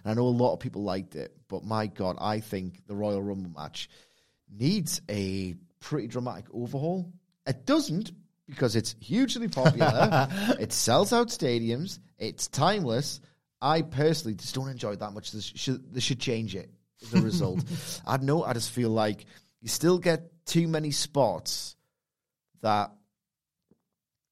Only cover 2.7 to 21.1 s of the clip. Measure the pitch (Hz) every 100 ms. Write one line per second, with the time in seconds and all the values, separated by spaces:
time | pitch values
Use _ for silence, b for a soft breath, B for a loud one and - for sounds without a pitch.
2.7 | 87 - 101 104 98 101 98 90 76 76
3.7 | - - b b b b b _ 101 135
4.7 | 208 156 - - 104 95 98 92 87 _
5.7 | _ - 147 117 123 123 95 120 117 120
6.7 | 139 160 185 175 - _ _ - 120 -
7.7 | 311 - 165 220 - _ _ - 139 123
8.7 | 110 - - - 202 269 240 226 139 156
9.7 | 147 151 123 196 151 135 196 208 - 107
10.7 | - - 135 202 233 233 - 143 117 113
11.7 | 123 185 - - - 107 - - - 165
12.7 | 208 135 113 143 - b b _ - 135
13.7 | 165 160 131 156 156 113 104 - 131 131
14.7 | 127 107 101 104 101 - 107 - - -
15.7 | 127 - 123 113 123 - 113 110 92 -
16.7 | _ _ - 113 143 - 175 - 175 -
17.7 | 170 - - - 131 135 160 120 117 110
18.7 | 123 117 110 107 107 - B B _ 113
19.7 | - 160 180 175 160 170 _ - 170 165
20.7 | 156 151 143 -